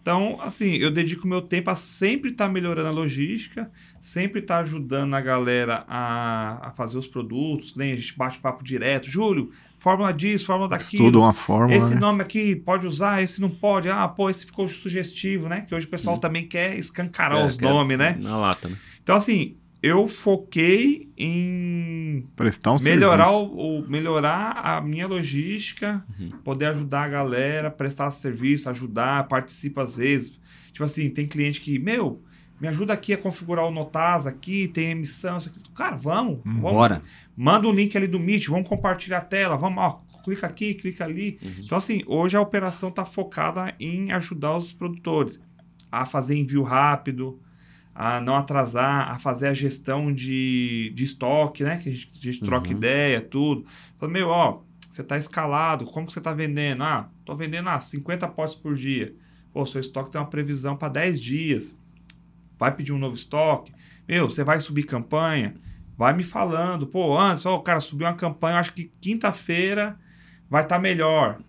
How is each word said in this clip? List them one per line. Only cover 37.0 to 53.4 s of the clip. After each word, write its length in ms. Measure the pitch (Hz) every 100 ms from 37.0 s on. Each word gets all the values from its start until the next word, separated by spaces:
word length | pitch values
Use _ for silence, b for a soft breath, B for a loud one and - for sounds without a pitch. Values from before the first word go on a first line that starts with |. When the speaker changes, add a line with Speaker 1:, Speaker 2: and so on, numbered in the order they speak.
| 73 b b -
Speaker 1:
Manda 300 | 127 208 220
o 60 |
link 240 | 202 202 202
ali 100 | 196
do 140 | 180
Meet, 260 | 170 208 -
vamos 200 | 170 185
compartilhar 500 | 202 190 180 180 180
a 40 |
tela, 340 | 170 196 190 147
vamos, 260 | 180 185
ó, 160 | 180 - - -
clica 240 | - 196 170
aqui, 280 | - 208
clica 300 | 196 185 180
ali. 340 | 165 165 208 -
Speaker 4:
Uhum. 80 | 95 90
Speaker 1:
Então, 140 | 101 175
assim, 240 | 190 214 -
hoje 300 | 151 180 202
a 40 |
operação 500 | 202 208 190 175 185
tá 140 | 180
focada 720 | 185 - 190 - 156 170 185 -
em 320 | 147 175 196
ajudar 440 | 185 170 160 147 165
os 160 | 170
produtores 680 | - 175 170 - 156 131 - - - - _ -
a 140 | 113 131
fazer 300 | 147 127 147
envio 260 | 135 139
rápido, 800 | 127 127 143 143 - 123 131 131 b b b b b
a 280 | - 113 120
não 140 | 120 135
atrasar, 760 | 139 143 123 120 135 143 135
a 80 | 120
fazer 300 | 139 123 139
a 40 |
gestão 580 | 139 139 135 - 139 147
de, 800 | 139 127 131 131 127 123 117 110
de 100 | 117
estoque, 580 | 135 - 127 147 147 151
né? 140 | 143 170
Que 140 | 151
a 20 |
gente, 180 | 127 - -
a 60 |
gente 160 | 123 123
troca 280 | - 127 90
Speaker 3:
Uhum. 20 | 107
Speaker 1:
ideia, 440 | 113 135 143 120
tudo. 460 | 110 135